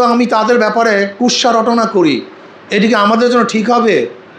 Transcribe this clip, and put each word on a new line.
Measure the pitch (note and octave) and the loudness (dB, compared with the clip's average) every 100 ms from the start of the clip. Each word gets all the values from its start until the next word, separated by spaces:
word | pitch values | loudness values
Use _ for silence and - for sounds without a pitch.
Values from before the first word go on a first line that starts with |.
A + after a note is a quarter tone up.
আমি | A#3+ A#3 A3+ | 0 2 0
তাদের | A3 G#3+ A#3+ | 0 0 0
ব্যাপারে | G#3+ A3 A3+ G3+ G3 - | 0 0 0 0 -2 -2
কুৎসা | A#3+ - B3 | -2 0 0
রটনা | A3+ A3 A#3 A3 | 0 0 0 0
করি, | G3+ D#3+ A#2+ - - - - - | 0 0 0 -6 -16 -20 -20 -6
এদিকে | G3+ A3 A3 | -2 0 2
আমাদের | G3+ A3+ B3 | 2 2 2
জন্য | A#3+ A3 | 0 0
ঠিক | A3 G#3+ | -2 0
হবে? | A#3+ A3 D#3 A#2 - - | 0 0 0 -2 -8 -20